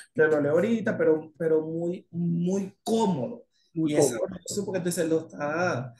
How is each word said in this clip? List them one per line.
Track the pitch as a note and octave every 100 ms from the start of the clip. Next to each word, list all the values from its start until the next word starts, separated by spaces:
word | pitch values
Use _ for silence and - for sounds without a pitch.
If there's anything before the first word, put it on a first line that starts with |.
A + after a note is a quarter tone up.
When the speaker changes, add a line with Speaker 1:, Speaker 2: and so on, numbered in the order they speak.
| -
Speaker 1:
Te | - D#3
lo | D3+
leo | C#3+
ahorita, | E3 G#3+ A3+ G#3+ F3
pero, | D#3+ D#3 - -
pero | E3 D#3
muy, | D#3 E3 F3 F3+ -
muy | E3+ F3 E3+ F3 G3 F#3+ -
cómodo. | - A3+ G#3+ D3+ A#2 - - _ _
Speaker 2:
Muy | E3 D#3+
Speaker 1:
Y | D3
eso | C#3 A#2+
Speaker 2:
cómodo. | - F#3 -
Speaker 1:
es | G3+ G3
porque | F#3
tú | F3
dices, | F3+ E3
"Lo | D#3+ -
está", | - D3 D#3+ F3+ C3+ C3